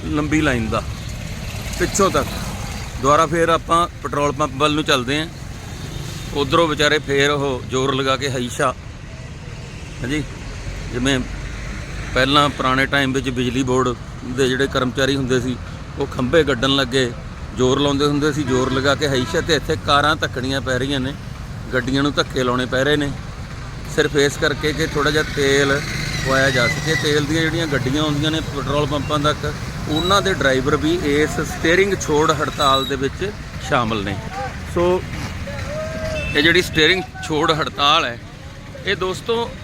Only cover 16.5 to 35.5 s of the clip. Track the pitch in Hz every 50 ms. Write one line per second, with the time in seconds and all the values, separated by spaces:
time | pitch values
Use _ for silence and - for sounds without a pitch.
16.5 | 135 113 131 135 139 139 135 123 127 135 127 117 123 - - - - - - -
17.5 | - 107 127 127 135 139 143 143 143 135 147 147 143 143 143 156 139 151 147 127
18.5 | 131 127 131 131 131 135 131 143 139 - 151 143 139 127 127 123 - 165 151 165
19.5 | 160 135 - - 160 - - 165 143 143 143 147 160 - 160 143 - 131 120 131
20.5 | 135 135 120 131 127 123 131 139 143 135 127 135 147 - - - - - - -
21.5 | - - - - 120 127 120 127 131 139 139 147 139 175 156 - - 135 127 123
22.5 | 123 123 127 120 131 127 135 143 151 147 143 143 - - - - - - - -
23.5 | - - - - - - - - - - 151 143 139 147 143 143 143 - 160 151
24.5 | 143 - 151 151 151 123 160 147 - 151 139 151 143 156 151 151 - 143 139 139
25.5 | 139 139 143 139 139 143 151 - - - - - - - - 131 131 135 135 139
26.5 | 131 127 120 113 - - - 151 160 156 - 151 147 151 147 139 156 165 160 160
27.5 | 151 170 170 156 139 131 120 127 135 151 156 151 147 143 151 156 156 160 151 -
28.5 | - 143 127 123 139 147 147 139 147 147 135 151 151 147 143 151 143 - - 151
29.5 | 143 - - - - - - - 151 156 165 180 196 202 180 196 185 143 139 135
30.5 | 131 131 127 143 151 143 143 156 170 180 156 147 143 147 151 147 - - 156 151
31.5 | - - - 160 170 180 196 202 190 - - - 156 147 156 160 156 139 151 135
32.5 | 117 139 151 139 135 135 135 135 139 127 135 131 - - 180 202 208 - - -
33.5 | - - - - - 127 120 110 113 107 98 101 98 95 - - - - - -
34.5 | - - - - - 175 175 180 180 180 160 156 - - - - - - - -